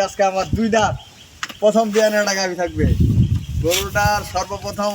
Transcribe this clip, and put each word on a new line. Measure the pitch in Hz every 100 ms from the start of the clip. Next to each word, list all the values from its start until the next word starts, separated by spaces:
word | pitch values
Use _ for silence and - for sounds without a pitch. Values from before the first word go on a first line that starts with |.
| 196
আজকে | -
আমার | 196 190 180 185
দুই | 226 220
দাঁত | 196 135 - - - - - -
প্রথম | 208 214 220
বিয়ানের | 202 214 214
একটা | 202 196
গাভী | 190 175
থাকবে। | 175 - - - - - - - - - 156
গরুটার | 190 196 208 208 208 -
সর্বপ্রথম | 180 185 196 202 - 208